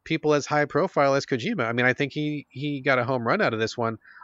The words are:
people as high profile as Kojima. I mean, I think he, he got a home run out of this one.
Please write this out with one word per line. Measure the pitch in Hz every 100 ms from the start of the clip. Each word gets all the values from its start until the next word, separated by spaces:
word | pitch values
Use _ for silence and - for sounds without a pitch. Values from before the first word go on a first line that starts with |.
people | - 160 151
as | 147 -
high | 147
profile | 147 147 185 - 139
as | 139 135
Kojima. | 131 120 226 113
I |
mean, | 117 123
I |
think | 123 143
he, | 147 151 147 -
he | 131 147 143
got | 131 131
a |
home | 120 131 117
run | 180
out | 180
of | 113
this | 110 -
one. | 113 110 - -